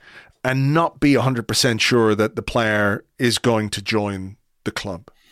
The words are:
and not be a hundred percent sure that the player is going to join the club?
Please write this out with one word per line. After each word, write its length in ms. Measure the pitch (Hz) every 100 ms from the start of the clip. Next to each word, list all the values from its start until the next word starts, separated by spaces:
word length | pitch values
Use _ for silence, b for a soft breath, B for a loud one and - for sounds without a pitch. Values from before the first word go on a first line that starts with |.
| B B B B
and 320 | 127 131 135
not 280 | 160 165 -
be 120 | 147
a 80 | 127
hundred 240 | 123 120 -
percent 360 | - 127 110
sure 340 | - 120 110 104
that 220 | 107 -
the 40 |
player 640 | - 120 110 104 104 104 - -
is 200 | 123 113
going 320 | 123 110 107
to 100 | -
join 560 | 98 110 104 98 95 104 _ _
the 80 | 104
club? 380 | - 101 90 - _ b